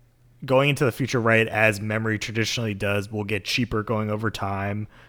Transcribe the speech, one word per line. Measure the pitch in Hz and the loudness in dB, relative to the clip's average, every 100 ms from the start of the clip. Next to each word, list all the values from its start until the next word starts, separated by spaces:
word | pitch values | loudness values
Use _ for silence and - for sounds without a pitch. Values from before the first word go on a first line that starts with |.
| _ _ _ - | _ _ _ -12
going | 135 131 143 | 2 4 4
into | 135 | 4
the | 139 | 2
future, | - 131 127 | 0 0 2
right, | 113 113 113 | 4 4 4
as | 107 110 101 | 4 4 2
memory | 107 107 110 107 | -2 -2 -2 -2
traditionally | - 110 107 - 113 | -2 -2 -2 -2 -4
does, | 98 104 101 101 | -2 -2 -2 -2
will | 107 | -6
get | 104 104 | -4 -4
cheaper | - - 120 110 | -2 -2 0 -2
going | 101 110 107 | -2 -2 -2
over | 107 110 | -2 -2
time. | - 98 98 101 104 107 - | -4 -6 -4 -4 -4 -8 -14